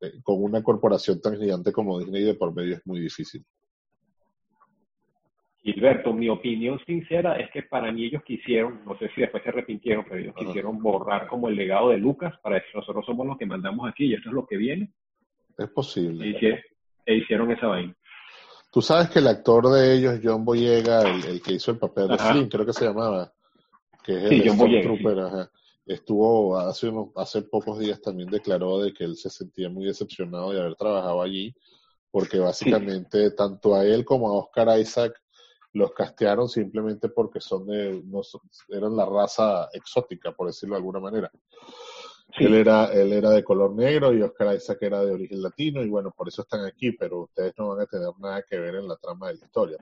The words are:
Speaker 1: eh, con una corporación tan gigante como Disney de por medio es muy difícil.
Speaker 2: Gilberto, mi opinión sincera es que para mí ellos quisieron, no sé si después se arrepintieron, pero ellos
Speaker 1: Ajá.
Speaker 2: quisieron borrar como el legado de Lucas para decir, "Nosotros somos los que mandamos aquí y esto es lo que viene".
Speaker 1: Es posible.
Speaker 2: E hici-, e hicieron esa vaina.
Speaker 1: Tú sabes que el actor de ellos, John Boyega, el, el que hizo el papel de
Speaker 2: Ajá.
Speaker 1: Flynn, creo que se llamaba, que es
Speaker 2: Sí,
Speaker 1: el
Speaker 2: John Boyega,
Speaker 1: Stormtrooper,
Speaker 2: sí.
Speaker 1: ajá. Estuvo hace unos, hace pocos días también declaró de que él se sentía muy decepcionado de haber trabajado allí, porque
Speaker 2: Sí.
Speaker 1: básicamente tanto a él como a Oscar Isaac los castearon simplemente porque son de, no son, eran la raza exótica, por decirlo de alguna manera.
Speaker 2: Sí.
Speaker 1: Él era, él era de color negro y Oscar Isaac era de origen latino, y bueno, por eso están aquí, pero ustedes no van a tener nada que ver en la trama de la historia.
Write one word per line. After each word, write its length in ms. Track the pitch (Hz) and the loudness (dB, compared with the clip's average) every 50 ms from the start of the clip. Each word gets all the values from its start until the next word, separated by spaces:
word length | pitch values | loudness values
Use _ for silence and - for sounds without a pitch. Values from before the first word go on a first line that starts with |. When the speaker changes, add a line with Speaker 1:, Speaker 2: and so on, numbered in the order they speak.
Speaker 1:
eh, 180 | 92 - - 127 - | -14 -14 -14 -8 -4
con 200 | - 98 95 101 | -2 0 0 0
una 180 | 104 110 110 110 | 0 -2 0 0
corporación 580 | 120 113 107 - 107 98 90 - 202 - 85 | 0 2 2 2 2 2 2 0 -2 -2 0
tan 160 | - 110 107 | -2 -4 -4
gigante 340 | 104 107 101 92 87 87 104 | -2 -2 -2 -2 0 -2 -2
como 280 | - 117 107 98 90 90 | -2 -2 -2 -2 -4 -4
Disney 240 | 87 92 98 101 104 | -6 -6 -4 0 0
de 100 | 107 101 | 0 0
por 200 | - 92 85 82 | 0 -2 -4 -4
medio 220 | 87 87 90 90 | -4 -4 -4 -6
es 100 | 82 - | -6 -8
muy 140 | 92 92 87 | -10 -8 -8
difícil. 460 | 82 78 - - 78 - - - - _ _ _ _ _ _ _ _ _ _ _ _ _ _ _ _ _ _ _ _ _ 906 855 _ 508 _ _ _ _ _ _ _ _ _ _ _ _ _ _ _ _ _ _ - | -8 -8 -8 -10 -12 -14 -14 -18 -20 _ _ _ _ _ _ _ _ _ _ _ _ _ _ _ _ _ _ _ _ _ _ _ _ _ _ _ _ _ _ _ _ _ _ _ _ _ _ _ _ _ _ _ -6
Speaker 2:
Gilberto, 480 | 104 - 101 120 135 120 - - 120 | -6 -2 4 4 4 4 4 2 -2
mi 160 | 110 113 117 | -2 0 0
opinión 520 | 113 107 - - 120 113 110 117 127 139 135 - | 0 0 -2 -2 -4 -4 -2 -2 -4 -4 -6 -6
sincera 480 | - 170 170 165 - 165 175 175 170 156 | -6 -6 -6 -4 -2 -2 0 0 0 -2
es 160 | - 117 - | -2 -6 -8
que 100 | - 143 | -10 -12
para 300 | - - 131 123 117 110 | -10 -6 -6 -4 -4 -4
mí 140 | 113 113 117 | -4 -4 -6
ellos 180 | 120 151 147 - | -6 -6 -8 -8
quisieron, 580 | - 113 - - 127 117 113 113 123 117 107 104 | -10 -12 -10 -4 0 0 0 0 0 -4 -10 -12
no 140 | 101 98 | -12 -10
sé 120 | - - - - | -8 -8 -8 -2
si 80 | 135 | -2
después 220 | 120 - - 104 - | -2 -2 -2 -6 -6
se 60 | 120 | -4
arrepintieron, 540 | - 123 123 - 107 104 - 117 107 107 101 | -6 -6 -6 -6 -10 -6 -2 -2 -2 -2 -2
pero 120 | - 95 92 | -6 -10 -10
ellos 140 | - 95 - | -10 -10 -10
Speaker 1:
Ajá. 100 | 92 90 | -10 -10
Speaker 2:
quisieron 360 | 95 85 98 95 107 110 107 | -6 -6 -6 -6 -6 -6 -2
borrar 460 | 110 107 98 95 95 104 101 98 - | 0 0 0 0 0 -2 -2 -4 -4
como 220 | - 120 123 120 113 | -6 -6 -4 -2 -2
el 60 | 104 | -2
legado 340 | 101 98 92 95 101 120 123 | -2 0 0 2 4 4 4
de 80 | 113 101 | 4 4
Lucas 340 | 107 135 139 - 175 165 - _ | 2 0 0 -2 -6 -10 -10 _
para 140 | - 107 98 | -4 -2 -2
decir, 160 | 92 - - - | -2 -2 -4 -10
"Nosotros 320 | 104 - 104 98 104 - | -10 -10 -8 -8 -8 -6
somos 220 | 123 120 123 131 | -6 -6 -6 -6
los 100 | 139 135 | -6 -8
que 80 | - 117 | -8 -8
mandamos 420 | 95 95 95 92 95 104 123 127 | -8 -8 -6 -6 -6 -6 -6 -6
aquí 180 | 113 - - 147 | -8 -4 -2 0
y 100 | 135 - | 0 0
esto 140 | - - 117 | -2 -4 -6
es 40 | 127 | -6
lo 140 | 131 - | -6 -4
que 100 | - 104 | -4 -4
viene". 340 | 95 110 131 156 196 208 - _ _ _ _ _ _ _ _ _ _ _ _ _ - | -2 -2 -2 -2 -4 -6 -8 _ _ _ _ _ _ _ _ _ _ _ _ _ -10
Speaker 1:
Es 100 | 104 - | -10 -6
posible. 560 | - 139 131 - - 98 87 85 82 82 - | -4 -6 -6 -4 -4 -2 -2 -2 -4 -4 -6
Speaker 2:
E 40 | 104 | -6
hici-, 320 | 101 - 110 110 117 - - _ _ _ _ _ _ _ _ | -2 2 2 2 2 0 -6 _ _ _ _ _ _ _ _
e 100 | 117 110 | 2 2
hicieron 360 | 113 113 - 110 104 117 120 | 2 2 0 0 0 2 0
esa 160 | 113 - 120 | 0 0 0
vaina. 280 | 107 92 90 90 90 - _ _ _ - - - - - - - - - - _ _ | -2 0 -2 -4 -8 -12 _ _ _ -20 -20 -20 -20 -20 -20 -20 -20 -20 -20 _ _
Speaker 1:
Tú 100 | - 120 | 0 2
sabes 280 | - - 160 170 170 170 | 4 6 4 4 4 4
que 100 | - 165 | 4 6
el 80 | 139 | 6
actor 400 | 120 104 - - 120 113 117 120 127 | 6 4 4 6 6 6 8 8 8
de 240 | 135 135 131 131 131 | 6 8 8 8 6
ellos, 260 | 131 131 127 120 110 110 | 6 4 2 0 2 0
John 220 | 113 110 110 113 | 0 0 2 0
Boyega, 560 | 120 120 120 120 120 117 117 113 117 117 113 107 | 0 2 2 4 4 4 4 4 4 6 6 6
el, 180 | 98 92 90 78 | 4 2 0 -2
el 160 | 85 90 87 - | -6 -6 -6 -4
que 100 | 104 92 | -4 -4
hizo 180 | 90 - 117 | -2 -2 -4
el 60 | 113 | -2
papel 300 | - 104 90 - 101 98 | -2 -4 -4 -2 0 0
de 60 | 95 - | 2 0
Speaker 2:
Ajá. 160 | - 107 110 | 2 2 4
Speaker 1:
Flynn, 180 | 135 143 131 107 | 4 4 2 0
creo 160 | - 104 104 | -2 -2 -2
que 80 | 120 110 | -2 0
se 120 | - 120 | 0 0
llamaba, 460 | 110 101 110 117 110 101 92 87 - _ _ _ _ _ _ _ _ _ _ _ _ _ _ - | 0 0 0 -2 -2 -2 -2 -4 -6 _ _ _ _ _ _ _ _ _ _ _ _ _ _ -6
que 100 | - 92 | -4 -4
es 140 | 90 98 104 | 0 2 4
Speaker 2:
Sí, 60 | 147 110 | 4 6
Speaker 1:
el 60 | - 110 | 6 6
Speaker 2:
John 80 | 104 | 6
Boyega, 240 | 104 120 113 120 104 | 6 6 6 6 4
Speaker 1:
Stormtrooper, 360 | 90 - 107 101 104 107 98 95 92 87 | 4 2 0 0 0 0 0 0 -2 -4
Speaker 2:
sí. 60 | 98 | -6
Speaker 1:
ajá. 160 | 95 90 - _ _ _ _ _ _ _ | -8 -8 -10 _ _ _ _ _ _ _
Estuvo 720 | - 92 - - - 107 104 110 113 113 110 104 92 92 | -10 -10 -8 -4 -2 2 4 4 4 4 4 4 2 0
hace 300 | 92 90 95 - - 120 113 | 0 -2 -2 -4 -4 -6 -4
unos, 200 | 110 110 101 - - | -4 -6 -8 -8 -8
hace 260 | 92 95 - - 107 104 | -8 -8 -4 -4 -6 -4
pocos 340 | - - 104 - 110 107 | -2 -4 -4 -4 -4 -6
días 240 | 110 107 104 98 - | -4 -4 -4 -4 -4
también 280 | - 107 92 90 90 92 | -6 -8 -8 -8 -6 -6
declaró 480 | 104 104 - 101 92 87 92 92 95 98 | -6 -4 -2 -2 -2 0 0 -2 0 0
de 140 | 101 98 - | -2 -2 -4
que 100 | - 87 | -6 -8
él 120 | 85 82 | -8 -8
se 140 | - - 95 | -8 -12 -12
sentía 400 | - - 95 92 _ 92 90 87 | -12 -12 -14 -14 _ -8 -8 -8
muy 160 | 92 95 98 | -8 -6 -6
decepcionado 640 | 98 98 - 104 - - - 90 87 87 87 90 98 98 | -6 -4 -6 -8 -10 -8 -10 -10 -8 -8 -8 -6 -4 -4
de 60 | 92 | -4
haber 140 | 87 85 80 | -4 -4 -4
trabajado 460 | - 104 107 101 95 92 90 87 90 | -4 -2 -2 0 0 -2 -2 -2 -2
allí, 320 | 92 95 98 95 101 117 127 _ _ _ _ _ _ _ _ _ _ _ | -2 -4 -4 -8 -8 -10 -14 _ _ _ _ _ _ _ _ _ _ _
porque 280 | - 98 92 - 104 | -2 -2 -2 0 0
Speaker 2:
Sí. 60 | 92 90 | 2 2
Speaker 1:
básicamente 840 | 90 90 - - 127 113 104 101 98 95 92 87 - - 104 104 101 | 0 0 0 2 2 2 2 0 -2 -6 -6 -6 -2 2 2 2 2
tanto 440 | - - 101 98 95 - - 104 101 | 2 0 -2 -2 -4 0 2 2 4
a 100 | 98 101 | 4 4
él 200 | 104 110 120 131 | 4 2 2 2
como 220 | - 139 127 117 104 | 0 0 0 0 0
a 40 | 101 101 | 0 -2
Oscar 400 | - - _ 120 113 113 113 110 | -4 -2 _ 2 4 4 4 4
Isaac 340 | 110 - - 120 120 117 - - _ _ _ _ _ _ _ _ _ _ - | 2 0 0 -2 -2 -2 -4 -10 _ _ _ _ _ _ _ _ _ _ 0
los 180 | 104 98 - - | 0 0 0 0
castearon 560 | - 95 - - - 110 104 104 117 123 120 | -4 -6 -6 -2 0 2 2 2 2 0 0
simplemente 580 | - 117 101 95 - 110 110 110 104 - - 110 | -2 -2 -4 -2 -4 -4 -4 -4 -4 -4 -6 -2
porque 300 | - 117 110 104 - - | -2 -2 -2 -2 -6 -10
son 260 | - - 98 95 95 | -8 -6 -6 -6 -6
de, 360 | 101 104 104 101 98 95 90 90 | -6 -4 -4 -4 -4 -6 -8 -10
no 180 | 95 98 98 - | -8 -8 -8 -8
son, 180 | - - - - _ _ - _ - | -10 -14 -20 -20 _ _ -20 _ -10
eran 260 | 101 98 104 107 113 | -8 -6 -4 -2 0
la 100 | 107 98 | 0 0
raza 640 | 98 98 101 101 - - - 110 107 95 87 82 - - | 2 2 0 0 0 0 0 2 2 2 0 -2 -6 -10
exótica, 580 | 85 - - - 123 - - 90 - - 85 - | -14 -16 -4 -2 -2 -2 -2 -8 -10 -10 -10 -8
por 140 | - 90 | -6 -6
decirlo 280 | 87 - - 101 98 104 | -8 -8 -8 -8 -6 -6
de 40 | 95 | -6
alguna 200 | 92 95 95 95 | -6 -6 -8 -8
manera. 320 | 95 98 110 107 90 - - _ _ _ _ - - - - - - - - - - - - _ _ _ - | -8 -6 -4 -4 -4 -6 -10 _ _ _ _ -20 -20 -20 -20 -20 -20 -18 -18 -18 -20 -20 -20 _ _ _ 0
Speaker 2:
Sí. 60 | - - | 2 6
Speaker 1:
Él 80 | 107 110 | 6 8
era, 300 | 110 107 110 110 107 110 101 104 | 8 8 8 6 6 4 4 4
él 180 | 101 98 101 104 | 4 4 4 4
era 160 | 104 104 107 | 2 4 6
de 120 | 107 104 - | 6 6 4
color 300 | - 98 98 98 98 101 | 4 2 2 2 2 2
negro 400 | 113 123 139 151 147 139 127 120 | 2 2 2 4 4 4 4 4
y 80 | 110 | 4
Oscar 320 | 104 - - - 104 101 101 | 2 0 -2 -2 0 0 0
Isaac 240 | 98 - - 101 - | -2 -2 -6 -6 -4
era 220 | 104 101 101 101 101 | -2 -2 0 0 0
de 80 | 98 92 | 0 0
origen 280 | 92 92 90 98 95 | -4 -6 -8 -8 -8
latino, 400 | 95 92 - - 151 156 143 135 | -8 -8 -6 -6 -6 -4 -4 -4
y 80 | 117 104 | -4 -2
bueno, 220 | 104 101 98 92 - | -4 -4 -4 -6 -10
por 120 | - 90 | -10 -12
eso 140 | 87 - 101 98 | -10 -10 -12 -10
están 220 | - 113 104 98 | -8 -8 -8 -8
aquí, 260 | 95 - _ 123 120 117 | -10 -8 _ -4 -4 -4
pero 280 | - - 90 90 87 85 | -4 -6 -6 -6 -8 -10
ustedes 300 | - _ - 92 92 - | -8 _ -4 -4 -4 -4
no 120 | - 107 101 | -6 -6 -6
van 120 | 98 101 | -4 -6
a 40 | 104 | -6
tener 240 | - 107 92 87 87 90 95 | -6 -6 -6 -6 -8 -8 -10
nada 240 | 101 98 98 101 - | -10 -8 -8 -8 -8
que 160 | _ 95 87 | _ -8 -8
ver 160 | 85 87 92 | -6 -6 -8
en 120 | 98 101 | -8 -10
la 100 | 90 82 | -10 -12
trama 320 | - - - - - 95 90 | -12 -12 -14 -14 -10 -10 -12
de 60 | 82 | -12
la 100 | - - | -12 -16
historia. 320 | _ _ 113 101 - 95 - | _ _ -4 -4 -4 -6 -10